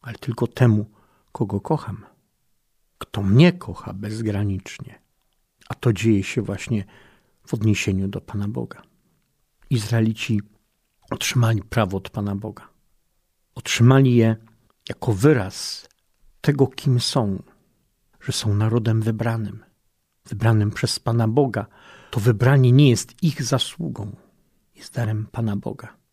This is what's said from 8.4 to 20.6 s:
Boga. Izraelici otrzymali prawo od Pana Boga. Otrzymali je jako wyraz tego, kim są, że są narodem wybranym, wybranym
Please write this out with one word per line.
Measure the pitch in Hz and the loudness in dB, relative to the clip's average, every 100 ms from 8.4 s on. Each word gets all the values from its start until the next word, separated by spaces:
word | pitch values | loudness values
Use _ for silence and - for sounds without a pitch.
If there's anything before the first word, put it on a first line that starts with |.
| 101 | -6
Boga. | 120 117 - _ _ _ _ _ _ _ _ _ | -6 -10 -12 _ _ _ _ _ _ _ _ _
Izraelici | 123 107 117 110 110 - 107 - _ _ _ _ _ _ | -4 0 0 0 -2 -4 -4 -4 _ _ _ _ _ _
otrzymali | - - 127 113 110 | -8 -4 0 2 0
prawo | - - 101 95 | -2 -2 0 -2
od | - | -8
Pana | - 101 98 | -8 -6 -6
Boga. | 107 - - _ _ _ _ _ _ _ _ | -8 -14 -20 _ _ _ _ _ _ _ _
Otrzymali | - - - 117 135 135 120 | -16 -8 4 6 6 6 4
je | 113 110 _ _ _ _ - | 4 0 _ _ _ _ -14
jako | - - | -8 -4
wyraz | 101 131 139 95 - - - - _ _ _ _ _ | 2 4 2 -2 -10 -12 -14 -18 _ _ _ _ _
tego, | - 143 131 | -2 2 0
kim | - 139 123 | 0 0 0
są, | - 139 107 92 - _ _ _ _ _ _ _ | 0 -2 -2 -4 -10 _ _ _ _ _ _ _
że | - | -8
są | - 110 | -4 -2
narodem | 101 110 117 113 110 | 0 2 0 0 0
wybranym, | 110 107 117 113 104 110 _ _ _ _ _ _ - | 0 -2 -2 -4 -6 -10 _ _ _ _ _ _ -14
wybranym | 101 113 110 | 0 2 4